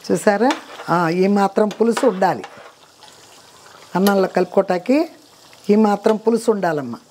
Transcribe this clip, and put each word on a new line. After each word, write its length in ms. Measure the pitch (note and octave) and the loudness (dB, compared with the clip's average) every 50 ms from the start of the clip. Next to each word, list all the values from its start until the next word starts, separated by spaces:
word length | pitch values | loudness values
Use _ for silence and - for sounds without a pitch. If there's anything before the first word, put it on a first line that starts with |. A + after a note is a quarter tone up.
| - | -2
చూసారా? 420 | - G3 F3 - A3 G3+ G3+ A#3 C4+ D4+ - - - - - - - E3 | -2 -4 0 0 0 0 2 0 0 0 -4 -10 -18 -20 -16 -4 -2 -2
ఆ, 20 | F3 F3 D#3+ E3+ F3+ | 0 0 0 0 0
ఈ 40 | F#3 G3 G3+ G3+ | 2 2 2 2
మాత్రం 260 | G3 F#3+ - G#3 G#3+ G#3+ - | 0 0 2 0 0 0 0
పులుసు 280 | - A3 A#3 A3 - - B3 | 0 0 0 0 2 0 0
ఉండాలి 320 | F#3+ F#3 F#3+ F3+ D3+ G#2+ F2+ - - - - - - _ - _ _ _ - - - - - - - - - - - - - - - - - - - | 0 2 0 -2 -2 -4 -8 -16 -18 -20 -20 -20 -20 _ -20 _ _ _ -20 -20 -20 -20 -20 -20 -20 -20 -20 -20 -20 -20 -20 -20 -20 -20 -20 -8 -4
అన్నంలో 320 | F3 F#3+ G3+ G3+ G3 F#3 F3 - | 0 0 2 2 2 0 0 0
కలుపుకోటానికి, 600 | F#3+ F3 - - G3+ F#3+ F#3+ F3+ F3+ F3 - C4 D4+ E4+ E4 - - - _ - - - - - - - - | -2 -2 0 0 -2 0 0 -4 -4 0 0 0 0 0 -4 -8 -20 -20 _ -20 -20 -20 -20 -20 -12 -2 0
ఈ 20 | G#3 G#3+ A3 G#3 | 2 4 4 2
మాత్రం 280 | G3+ G3 - G#3+ A3 G#3 - | 0 0 0 0 0 2 0
పులుసు 240 | A3+ A3+ A3+ A#3 A3 A3 | -2 -2 0 0 0 -2
ఉండాలమ్మా. 440 | G3+ F3+ E3+ D#3+ D3 C3+ A#2+ A2+ - _ _ | 0 -2 -4 -4 -4 -6 -8 -12 -14 _ _